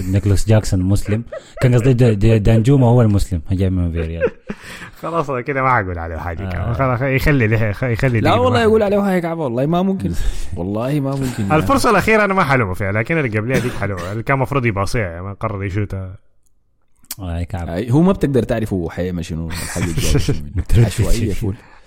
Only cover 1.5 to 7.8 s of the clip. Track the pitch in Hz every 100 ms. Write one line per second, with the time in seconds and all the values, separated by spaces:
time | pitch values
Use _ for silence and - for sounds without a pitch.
1.5 | - 127 123 135 120 123 104 110 113 98
2.5 | 113 110 139 120 123 110 101 - 85 -
3.5 | 92 95 92 87 82 80 82 453 - -
4.5 | - - - - - 156 165 143 127 120
5.5 | 135 131 123 92 85 82 78 87 82 95
6.5 | 87 82 120 131 120 135 131 156 139 107
7.5 | 110 107 -